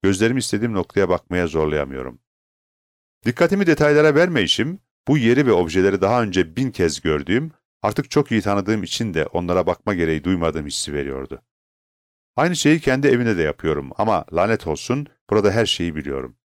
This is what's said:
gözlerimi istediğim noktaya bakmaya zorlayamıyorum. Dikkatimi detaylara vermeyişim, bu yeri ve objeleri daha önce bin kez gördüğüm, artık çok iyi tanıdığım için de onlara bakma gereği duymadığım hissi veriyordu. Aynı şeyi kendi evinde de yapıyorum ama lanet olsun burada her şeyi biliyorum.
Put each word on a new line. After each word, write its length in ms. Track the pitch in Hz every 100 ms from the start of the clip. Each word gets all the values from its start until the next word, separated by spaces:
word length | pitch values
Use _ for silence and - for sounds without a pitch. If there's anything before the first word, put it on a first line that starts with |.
gözlerimi 360 | 98 95 113 131
istediğim 360 | - 107 117
noktaya 340 | 104 85 - 92
bakmaya 380 | 90 _ 90 85
zorlayamıyorum. 720 | 80 78 76 71 65 64 60 _ _ _ _ _ _ _ _ _ _ -
Dikkatimi 400 | - 170 196 185
detaylara 480 | 156 147 147 156
vermeyişim, 640 | 143 180 156 90 - 123 190 _ _ -
bu 100 | 147
yeri 280 | 113 123 139
ve 60 |
objeleri 480 | 92 85 87 95 95
daha 220 | 95 120
önce 340 | 110 92 85 80
bin 140 | 135
kez 300 | - 87 71
gördüğüm, 520 | 80 76 69 107 160 _ _ _
artık 280 | 104 107 -
çok 220 | - 143
iyi 100 | 113
tanıdığım 400 | 101 101 95 110
için 320 | 92 - 113
de 120 | 80 76
onlara 400 | 90 87 90 87
bakma 280 | 87 -
gereği 300 | 95 82 80
duymadığım 420 | 80 92 82 78 73
hissi 260 | - -
veriyordu. 500 | 73 69 67 67 69 _ _ _ _ _ _ _ _ _ -
Aynı 200 | 160 180
şeyi 240 | 147 160
kendi 260 | 147 131 139
evinde 300 | 123 120 95
de 60 |
yapıyorum 480 | 78 73 80 73 69 -
ama 280 | 107 98 -
lanet 340 | 82 98 110 -
olsun 400 | 76 - 127 147 _ _
burada 200 | 104 101
her 160 | 101 110
şeyi 280 | - 85
biliyorum. 420 | 78 71 67 64 58